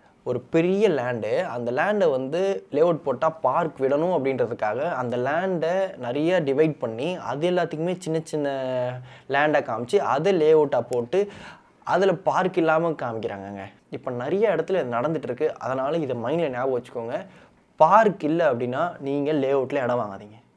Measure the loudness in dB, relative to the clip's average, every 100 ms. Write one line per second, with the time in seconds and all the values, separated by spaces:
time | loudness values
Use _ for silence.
0 | _ _ -6 -6 0 2 2 4 2 2
1 | 0 -4 -2 -2 -2 -4 -4 0 0 2
2 | 2 2 -2 -2 -2 -2 -4 2 2 2
3 | -2 -2 -2 0 0 2 -2 -2 0 2
4 | 2 0 0 0 -2 -2 -4 -2 -4 -4
5 | -4 -2 0 0 -2 -2 0 0 -2 -4
6 | -6 -2 2 2 2 2 2 2 -6 -4
7 | -4 -4 -6 -2 0 0 0 -2 -4 -4
8 | -4 -4 -4 -4 -2 -2 -4 -2 -4 -6
9 | -12 -20 -4 2 4 2 0 -6 0 0
10 | 2 2 2 4 6 6 6 2 0 -2
11 | 0 0 -2 -6 -18 -20 _ _ -2 2
12 | 4 2 2 2 2 2 2 4 2 -2
13 | -4 -4 -6 -6 -10 -10 -12 -16 _ -10
14 | -6 -6 -2 2 2 2 0 -2 0 -2
15 | 0 -2 -4 -2 -2 -2 -4 -2 0 -2
16 | -2 -4 -2 -2 -2 -2 -2 -2 -4 -10
17 | -6 -8 -10 -18 -20 _ _ _ 6 8
18 | 6 2 -2 2 2 2 -2 -2 -4 -4
19 | -4 -2 0 0 2 2 0 -2 0 0
20 | -2 -8 -14 -20 _